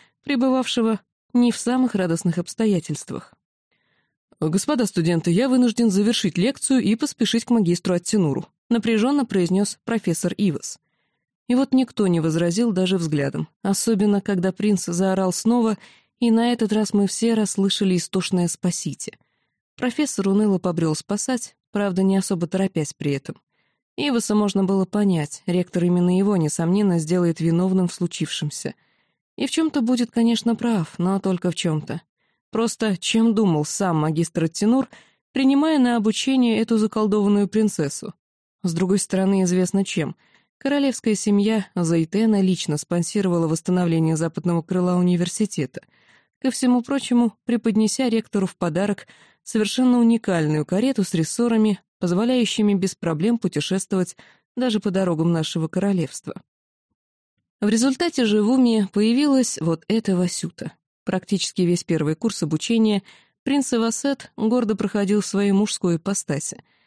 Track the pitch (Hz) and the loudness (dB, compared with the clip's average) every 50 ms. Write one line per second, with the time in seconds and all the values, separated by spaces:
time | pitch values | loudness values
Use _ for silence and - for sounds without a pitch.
0 | _ _ _ _ - - 285 240 254 262 254 262 240 - - 240 226 226 220 190 | _ _ _ _ -6 -4 -2 0 2 2 2 0 -2 -2 -2 0 0 0 0 -2
1 | _ _ _ _ _ _ - 240 240 240 226 - - 233 247 254 262 240 - 202 | _ _ _ _ _ _ 0 2 2 2 2 0 -2 -2 0 2 0 0 0 0
2 | 185 170 165 165 - 175 160 175 175 - - - 220 214 196 165 - - 147 - | 0 0 0 0 0 -2 -2 -2 -4 -6 -4 -2 0 2 2 0 -2 -4 -8 -10
3 | - - - - - - _ _ _ _ _ _ _ _ _ _ _ _ _ _ | -10 -10 -12 -12 -14 -16 _ _ _ _ _ _ _ _ _ _ _ _ _ _
4 | _ _ _ _ _ _ _ - 156 160 160 196 - - 302 240 226 196 - 180 | _ _ _ _ _ _ _ -4 -2 0 0 0 0 0 0 0 0 0 0 0
5 | 160 165 175 165 160 175 165 196 262 269 254 254 247 240 214 - 233 220 185 196 | 0 0 0 0 0 0 2 2 2 2 2 2 2 2 2 2 2 2 2 2
6 | 208 226 240 - - 180 - 175 180 262 277 - - - 269 254 - 196 226 233 | 2 0 0 0 -2 -2 0 0 0 0 -2 -2 -2 0 0 2 2 0 0 0
7 | 311 - - - 233 - - 233 - - 240 226 196 165 175 175 - 185 180 175 | -2 -4 -4 -2 -2 0 0 0 0 0 2 2 2 2 0 0 0 -2 -2 -2
8 | 175 - - 208 175 147 135 - - - _ _ _ - 233 233 - 233 226 214 | -2 -2 0 0 2 0 0 -4 -6 -10 _ _ _ -2 -2 -2 0 0 0 0
9 | 220 262 294 285 254 - - 190 175 170 185 196 208 - - - _ - 233 220 | 2 0 0 0 0 0 0 0 0 2 2 0 0 -2 -4 -8 _ -4 -4 -2
10 | - 180 165 - - - - - 208 185 143 - - - - - _ _ _ _ | -2 -2 -2 -2 -2 -4 -2 -2 -2 -2 -2 -4 -8 -12 -16 -16 _ _ _ _
11 | _ _ _ _ _ _ _ _ _ - 247 254 277 - - 262 262 240 - - | _ _ _ _ _ _ _ _ _ -2 0 0 2 2 2 2 2 0 0 0
12 | 208 185 175 165 156 160 156 165 170 175 170 214 240 233 190 185 185 180 190 180 | 0 2 2 2 0 0 0 0 0 0 0 0 0 0 0 0 0 0 0 -2
13 | 165 156 156 143 139 139 139 151 156 - _ _ - 196 196 - - 233 226 185 | -2 -2 -2 -2 -2 -2 -4 -6 -8 -8 _ _ -4 -2 -2 0 0 0 2 2
14 | 208 208 202 202 196 - 202 180 170 190 180 - 202 214 208 180 - - 170 175 | 2 2 2 0 0 0 -2 0 0 -2 -2 0 0 0 0 0 -2 -4 -2 0
15 | 190 190 190 190 190 185 175 - - 220 240 247 226 220 208 - - - - _ | 0 0 0 0 0 -2 -2 -2 0 0 2 2 2 0 -2 -4 -8 -16 -20 _
16 | _ _ _ - 240 233 220 226 233 240 240 240 226 196 208 214 214 - - 202 | _ _ _ -2 0 2 2 4 2 2 0 0 0 0 0 0 0 0 0 0
17 | 202 190 - - 226 233 233 220 208 190 - - 196 196 - - 202 190 185 175 | 0 0 0 0 0 0 2 2 0 0 0 0 0 0 0 0 0 0 0 0
18 | - - - 190 175 - - 175 175 170 - - - 180 - - - 156 - - | -2 -2 -4 -4 -2 -2 0 0 0 -2 -2 -4 -4 -4 -4 -4 -6 -8 -8 -10
19 | - - - - _ _ _ _ _ _ _ _ _ _ _ - - 247 - - | -12 -14 -16 -18 _ _ _ _ _ _ _ _ _ _ _ -8 -6 -4 -2 -2
20 | 302 277 - - 190 190 196 208 214 208 190 175 - 185 165 165 165 160 156 - | -2 -2 -2 -2 0 0 2 2 2 2 2 0 0 -2 -2 0 0 0 -2 -2
21 | - - 202 208 - - 254 233 - - - _ _ _ - 202 202 202 180 185 | -4 -4 -6 -4 -4 -4 -4 -4 -6 -10 -18 _ _ _ -4 -4 -2 -2 0 0
22 | 190 190 190 196 190 - 196 165 170 160 - 190 196 185 - 165 151 - - - | 2 2 2 2 0 -2 -2 -4 -4 -2 -2 -2 -2 -2 -2 -4 -6 -6 -6 -6
23 | 160 147 139 135 - - - - _ _ _ _ _ _ _ _ _ _ _ - | -4 -4 -4 -4 -6 -10 -16 -16 _ _ _ _ _ _ _ _ _ _ _ -6
24 | 285 294 247 233 - - 214 214 208 202 - 196 190 180 196 190 185 - - 208 | -2 -2 0 0 0 0 2 2 2 2 0 0 0 2 2 0 0 0 0 0
25 | 208 196 180 160 147 - - - _ - 175 180 175 - - 180 175 180 175 175 | 2 2 2 0 -2 -4 -8 -10 _ -2 -2 -2 -2 -2 -2 0 2 2 2 2
26 | 175 180 180 185 196 208 208 180 156 151 - - 165 165 185 208 208 196 175 170 | 2 2 2 2 2 2 2 2 0 0 -2 -2 0 0 2 2 2 2 2 0
27 | 156 156 180 180 175 170 160 - 160 165 165 170 185 190 190 190 180 175 - - | 0 0 0 0 0 0 0 0 0 0 0 0 0 2 2 2 0 0 -2 -4
28 | 180 170 - - 160 - - - 156 151 - - - - - _ _ _ _ _ | -6 -6 -4 -4 -6 -6 -6 -6 -6 -6 -6 -8 -10 -10 -12 _ _ _ _ _
29 | _ _ _ _ _ _ _ - 269 - - 320 320 311 - 294 226 240 254 240 | _ _ _ _ _ _ _ -6 -6 -4 -2 -2 -2 0 0 0 0 0 0 0
30 | 240 - - 233 233 233 233 220 - 233 226 - 226 233 226 190 160 - - - | 0 -2 0 2 2 2 2 2 0 -2 -2 0 0 0 0 0 -2 -4 -4 -4
31 | 175 185 196 190 - 190 185 175 - 180 165 - - 170 156 151 - - - 165 | -2 -2 0 0 -2 -2 -2 -2 -2 -4 -4 -2 -2 -2 -2 -2 -4 -6 -10 -10
32 | - _ _ _ _ _ _ _ _ _ - 214 226 220 - - 226 214 190 - | -12 _ _ _ _ _ _ _ _ _ -4 -2 -2 -2 -2 -2 -2 -2 -2 -2
33 | - - - 226 226 233 208 214 220 190 160 151 151 - - - 202 180 160 156 | -2 0 2 2 4 4 4 2 2 2 2 2 0 -2 -4 -2 -2 0 0 0
34 | 151 156 156 160 165 - - 170 160 160 - - 202 220 247 269 262 - - - | 0 0 0 -2 -2 -2 -2 -2 -2 -2 -2 0 0 2 2 2 0 -2 -8 -20
35 | - _ _ _ _ _ - 262 269 269 277 277 302 320 311 285 247 247 240 233 | -20 _ _ _ _ _ -2 0 2 4 4 4 4 2 4 4 2 2 2 2
36 | 202 220 214 - - 269 269 262 247 233 226 214 226 - 226 214 214 214 - 226 | 0 0 -2 -2 0 0 2 2 4 2 2 0 0 0 0 0 0 0 0 0
37 | 214 208 202 214 196 202 208 202 202 180 - 220 220 208 - - 151 139 - - | 0 2 2 2 2 4 4 2 2 2 2 0 0 0 0 -2 -4 -4 -4 -8
38 | - - - _ _ _ _ _ _ _ _ _ - 180 160 165 185 180 202 196 | -12 -14 -16 _ _ _ _ _ _ _ _ _ -6 -4 -2 0 0 2 2 0
39 | - - - 190 190 190 196 190 185 175 180 185 180 180 - 196 196 - - 185 | 0 0 -2 0 2 2 2 2 2 2 2 0 0 0 0 -2 -2 -2 -2 -4
40 | 151 - 156 _ _ _ _ _ _ _ _ - - 277 285 285 277 269 233 - | -4 -4 -6 _ _ _ _ _ _ _ _ -8 -4 -2 0 0 0 0 -2 -2
41 | - 226 214 - - 214 202 202 202 220 220 214 190 - - 180 170 160 170 165 | -2 -2 -2 0 2 2 2 2 4 2 0 0 -2 -4 -4 -2 0 0 2 0
42 | 160 - - 208 226 220 214 196 190 190 180 - - - 151 151 - - 175 175 | 0 0 0 0 2 2 4 4 4 2 2 0 -2 -2 -4 -4 -4 -2 -2 -2
43 | 165 - - 208 196 185 175 170 165 156 160 160 - - 180 180 180 170 165 160 | -2 -2 -2 -2 0 0 0 0 0 0 -2 -2 -2 0 0 0 2 2 2 2
44 | 160 160 160 151 165 160 - - - 180 170 165 156 - 185 185 180 180 180 180 | 2 2 0 0 -2 -4 -4 -4 -4 -2 -2 -2 -2 -2 -2 -2 0 0 2 2
45 | 180 180 180 170 175 175 - - 220 - - - 139 - - - - _ _ _ | 2 2 2 0 0 -2 -2 -2 -4 -4 -2 -4 -6 -6 -8 -14 -20 _ _ _
46 | _ _ _ _ _ _ _ _ - 262 240 - 262 247 247 247 233 - 277 269 | _ _ _ _ _ _ _ _ -4 -4 -2 0 0 2 2 2 0 -2 -4 -4
47 | - - 247 240 240 226 - _ _ - 233 226 - 226 190 214 220 208 - - | -2 0 2 2 2 2 -2 _ _ -4 -2 0 0 0 2 2 2 2 0 0
48 | 269 240 226 226 220 _ - 202 190 180 - - 175 170 151 175 202 208 196 - | -2 0 0 -2 -2 _ -2 -2 -2 -2 -4 -4 -4 -2 -2 0 -2 -2 -2 -4
49 | - - - _ - _ _ _ _ - - 220 214 214 - 254 254 254 247 240 | -8 -16 -20 _ -20 _ _ _ _ -4 -2 -2 0 0 0 2 2 4 4 6
50 | 233 226 233 226 - - 180 170 156 151 156 151 147 - 180 196 240 269 269 214 | 6 4 4 2 0 0 0 0 0 0 0 0 -2 -2 -2 0 0 0 0 0
51 | 185 - - 165 160 - - - 240 240 226 220 214 214 196 - _ _ _ _ | -2 -2 0 -2 -2 -2 -2 -2 0 2 2 2 2 2 0 -2 _ _ _ _
52 | - 175 175 185 226 240 254 254 226 - - - 208 208 202 185 185 185 - - | -4 -2 0 0 2 2 2 2 0 0 0 2 2 2 2 2 0 -2 -4 -4
53 | - 170 160 147 175 226 240 233 - 170 - 147 147 - 185 190 - - 202 185 | -4 -4 -2 0 0 0 0 0 0 -2 -2 -4 -4 -2 -4 -4 -4 -2 -2 -2
54 | 175 - - - - - _ _ _ _ _ 247 254 247 214 208 - 208 180 190 | -2 -4 -6 -14 -20 -20 _ _ _ _ _ -4 -2 0 0 -2 -2 -2 -2 0
55 | 190 180 165 156 160 170 170 165 - - - 170 160 156 - 180 190 202 196 175 | 0 0 0 0 2 2 0 0 -2 -4 -4 -4 -4 -4 -2 -2 0 0 0 0
56 | 160 - - - - - - - - _ _ _ _ _ _ _ _ _ _ _ | -2 -4 -8 -12 -14 -14 -14 -16 -18 _ _ _ _ _ _ _ _ _ _ _
57 | _ _ _ _ _ _ _ _ _ _ _ - 208 208 220 220 240 277 262 - | _ _ _ _ _ _ _ _ _ _ _ -4 0 0 2 2 2 0 0 0
58 | 349 339 - - 240 214 208 214 208 220 262 262 254 240 226 220 202 190 - 202 | -2 -2 0 0 0 2 2 2 2 2 2 4 4 4 4 2 0 0 0 0
59 | 214 226 233 269 294 294 269 262 240 - - - 165 165 165 160 _ - 208 226 | 2 2 2 2 2 4 4 2 2 0 -2 -4 -2 -2 -2 -2 _ -2 -2 -2
60 | 226 208 185 180 180 175 - - - 165 - - - - - _ _ _ _ _ | 0 0 0 0 0 -2 -2 -4 -8 -8 -8 -10 -12 -14 -14 _ _ _ _ _
61 | _ - 185 185 - - 202 185 - - - - 180 170 175 175 - - 165 156 | _ -4 -4 -4 -4 -2 -4 -2 -2 -4 -2 0 0 2 0 0 -2 -2 -2 -2
62 | 151 151 156 - - 226 - - 170 147 156 156 - - 233 226 220 214 208 196 | -2 -2 -2 -2 -4 -4 -4 -4 -4 -4 -4 -2 -2 0 0 2 2 2 2 0
63 | - - - - _ _ _ _ - - 277 285 262 - 247 226 226 226 226 - | -4 -8 -16 -20 _ _ _ _ -6 -2 -2 -2 -2 -2 -2 -2 0 -2 -2 -2
64 | - 277 277 - - - _ - 214 220 240 247 233 202 220 - 208 196 - 208 | -2 -4 -4 -4 -8 -14 _ -4 -2 0 0 0 0 0 -2 -2 -4 -2 -2 -2
65 | 202 185 208 208 190 - - 196 202 202 196 196 214 208 - - - 180 170 160 | 0 0 0 0 0 -2 -2 -2 0 2 2 2 0 0 -2 -2 -2 -2 -2 -2
66 | - 196 202 - - - 147 139 - - - - - _ _ _ _ | -2 -4 -6 -6 -4 -6 -6 -6 -6 -8 -12 -14 -18 _ _ _ _